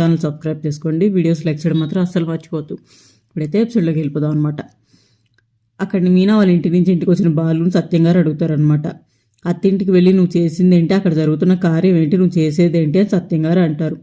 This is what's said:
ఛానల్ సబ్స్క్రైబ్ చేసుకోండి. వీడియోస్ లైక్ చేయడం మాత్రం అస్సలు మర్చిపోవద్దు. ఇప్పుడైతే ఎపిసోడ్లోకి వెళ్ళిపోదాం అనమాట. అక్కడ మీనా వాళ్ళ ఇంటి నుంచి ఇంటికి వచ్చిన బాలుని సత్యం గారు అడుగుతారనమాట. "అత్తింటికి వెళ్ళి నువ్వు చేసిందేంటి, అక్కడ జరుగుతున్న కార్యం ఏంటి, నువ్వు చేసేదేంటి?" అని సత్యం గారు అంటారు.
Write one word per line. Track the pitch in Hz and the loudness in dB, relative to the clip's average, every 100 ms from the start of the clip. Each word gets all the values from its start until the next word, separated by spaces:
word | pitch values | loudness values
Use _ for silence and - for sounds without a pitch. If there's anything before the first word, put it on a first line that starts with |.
ఛానల్ | 165 165 | 0 0
సబ్స్క్రైబ్ | 160 151 156 156 151 | -2 -6 -8 -6 -6
చేసుకోండి. | 147 160 160 208 | -6 -4 -2 0
వీడియోస్ | 190 165 165 160 | 0 0 -2 -4
లైక్ | 151 170 | -4 -2
చేయడం | 160 | -2
మాత్రం | 156 185 | -2 -2
అస్సలు | 180 180 | -2 -2
మర్చిపోవద్దు. | 165 165 - 156 151 - _ _ _ _ | -4 -6 -8 -10 -10 -14 _ _ _ _
ఇప్పుడైతే | _ 180 151 196 | _ -8 -4 -2
ఎపిసోడ్లోకి | 233 233 165 156 | -2 0 -2 -2
వెళ్ళిపోదాం | 147 151 151 | -4 -4 -2
అనమాట. | 151 151 151 - _ _ _ _ _ _ _ _ _ _ - | -2 -2 -4 -12 _ _ _ _ _ _ _ _ _ _ -10
అక్కడ | 196 196 | -6 -2
మీనా | 180 180 196 214 | 2 2 4 4
వాళ్ళ | 190 | 4
ఇంటి | 175 165 | 2 2
నుంచి | 180 175 | 0 2
ఇంటికి | 175 170 | 0 2
వచ్చిన | 175 170 | 0 2
బాలుని | 156 165 160 170 | 0 0 0 0
సత్యం | 180 160 170 165 | 0 0 2 2
గారు | 180 | 2
అడుగుతారనమాట. | 156 151 165 151 151 151 156 - _ _ _ _ 175 | 0 -2 -2 0 2 0 -2 -10 _ _ _ _ -6
"అత్తింటికి | 170 196 190 196 | -2 0 0 2
వెళ్ళి | 180 180 | 2 4
నువ్వు | 190 180 175 | 4 2 0
చేసిందేంటి, | 170 160 180 175 160 | -2 0 2 4 2
అక్కడ | 190 196 | 0 0
జరుగుతున్న | 156 156 151 180 | 0 0 0 0
కార్యం | 185 180 160 185 175 | 2 0 0 2 2
ఏంటి, | 156 180 | 2 2
నువ్వు | 180 180 | 0 0
చేసేదేంటి?" | 156 151 175 165 151 180 | 0 2 0 2 0 0
అని | 202 | 0
సత్యం | 185 185 160 160 | -2 -2 -2 0
గారు | 180 | 0
అంటారు. | 165 151 156 160 | 0 -2 -6 -8